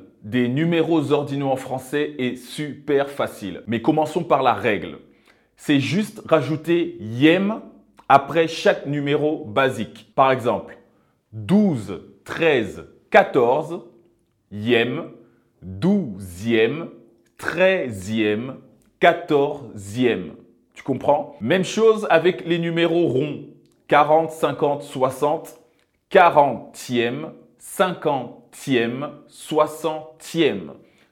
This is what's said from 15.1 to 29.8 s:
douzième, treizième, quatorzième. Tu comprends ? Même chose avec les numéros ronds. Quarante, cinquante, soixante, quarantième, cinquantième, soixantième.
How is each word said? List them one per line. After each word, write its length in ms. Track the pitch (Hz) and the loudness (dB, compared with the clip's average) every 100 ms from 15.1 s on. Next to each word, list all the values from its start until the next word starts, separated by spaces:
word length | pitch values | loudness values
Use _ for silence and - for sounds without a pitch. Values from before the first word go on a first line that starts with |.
| - _ _ _ _ | -16 _ _ _ _
douzième, 1300 | 87 95 170 202 143 95 95 87 113 113 123 147 - - - _ _ - | -16 -4 0 0 -2 -8 -14 -8 0 2 2 0 -10 -16 -20 _ _ -10
treizième, 1200 | - 165 185 190 135 101 92 110 107 107 131 131 - _ _ _ | -6 0 2 2 -4 -8 -6 -2 0 0 -6 -14 -20 _ _ _
quatorzième. 1300 | 175 165 - 147 143 - 113 104 98 110 120 98 87 - - _ _ | 4 4 2 0 0 -4 -12 -16 -10 0 0 0 -4 -14 -20 _ _
Tu 80 | - | -12
comprends ? 540 | - 123 - 143 - - | -6 -2 2 0 -2 -8
Même 240 | 113 190 | 0 0
chose 420 | 180 - 220 214 208 | 0 2 4 4 2
avec 380 | 165 170 170 165 | 2 2 0 -2
les 120 | 170 | -2
numéros 480 | 170 165 170 165 160 | -2 0 0 2 0
ronds. 380 | 127 147 127 - - _ _ - | 0 -4 -6 -14 -20 _ _ 2
Quarante, 440 | 147 147 156 160 | 4 6 4 2
cinquante, 520 | - 151 139 147 139 | -2 -4 0 -2 -2
soixante, 720 | - 139 131 - 147 160 - - _ _ _ _ _ | -6 -2 -2 0 -2 -2 -6 -20 _ _ _ _ _
quarantième, 1200 | 190 175 147 143 110 - - - 120 117 139 160 - _ _ | 4 6 6 2 0 -10 -16 -4 -2 -2 -4 -12 -16 _ _
cinquantième, 1500 | - - 185 - 156 139 117 - _ - - 123 117 131 147 - - | -10 -2 -2 0 -2 -2 -6 -14 _ -14 -2 0 0 -4 -10 -14 -20
soixantième. 1500 | - - 151 151 - | -20 -4 0 0 -2